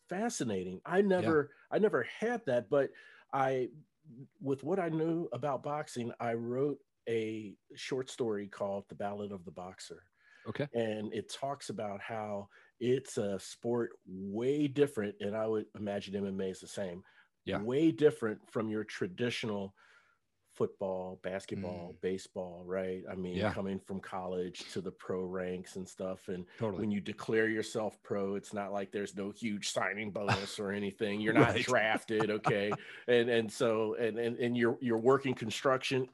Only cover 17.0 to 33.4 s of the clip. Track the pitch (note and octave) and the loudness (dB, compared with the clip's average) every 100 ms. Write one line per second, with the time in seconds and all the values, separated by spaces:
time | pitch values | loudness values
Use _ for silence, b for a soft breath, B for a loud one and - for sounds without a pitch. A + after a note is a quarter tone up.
17 | b b b _ - F#2 G#2+ C3+ D#3+ - | b b b _ -6 -4 0 4 4 6
18 | D3+ - A2+ G#2 - B2 A2 G#2+ G#2 - | 6 6 0 -4 -4 -4 -2 -2 -4 -4
19 | G#2 F2+ A#2+ - A2+ G2+ G2 - b b | -4 0 -2 0 -2 -4 -6 -10 b b
20 | b b _ _ _ - A2+ - F#2+ F#2 | b b _ _ _ -2 0 0 -2 -2
21 | F#2 F#2 F#2 F#2+ - G2 F2+ F2+ F2 E2 | -4 -6 -4 -4 -4 -6 -4 -6 -10 -4
22 | F#2 F#2+ - G2+ F2+ F2 F2+ F#2 F#2 F#2 | -2 -2 -4 -8 -8 -10 -4 -2 -2 -4
23 | F2+ F#2 F2+ F2+ G#2 G#2+ G2 F#2+ - F#2+ | -6 -6 -4 0 0 0 -2 -4 -6 -8
24 | - F#2+ F#2 F#2 F2+ - - G#2 F2+ - | -6 -6 -4 -2 -4 -6 -8 -6 -6 -8
25 | - F#2 F#2 F#2 F2+ F#2 F#2 G2 F#2 - | -4 -4 -2 -4 -4 -4 -6 -10 -10 -6
26 | F#2+ F#2 - F2+ F2 - A2 F2+ G#2+ G2+ | -6 -6 -6 -8 -8 -4 -4 -2 0 -2
27 | E2+ - - A2 A2 A2 G#2+ A2+ G#2+ - | -4 -6 0 4 4 2 0 -2 -2 -4
28 | - G2+ G2 G2 - G#2 G2 G2+ G2 G#2 | -4 -2 0 -2 -4 -6 -4 -4 -4 -4
29 | G2 F#2+ G2 G#2 A#2 G#2 - - G2 G2+ | -4 -4 -6 -4 -4 -2 -2 0 0 0
30 | A2 F#2+ G#2 G2+ G2 - G2 G2+ G2+ - | -4 -2 2 2 0 -4 -2 0 -2 0
31 | G#2+ G2+ G#2+ A2+ B2+ G#2 - B2 G#2+ G#2 | -2 2 2 6 6 6 2 4 4 2
32 | - A2 A2 G#2+ - G#2 G#2 - B B | 2 2 2 2 2 2 2 0 B B
33 | - A#2+ A#2+ A#2 | 4 6 6 4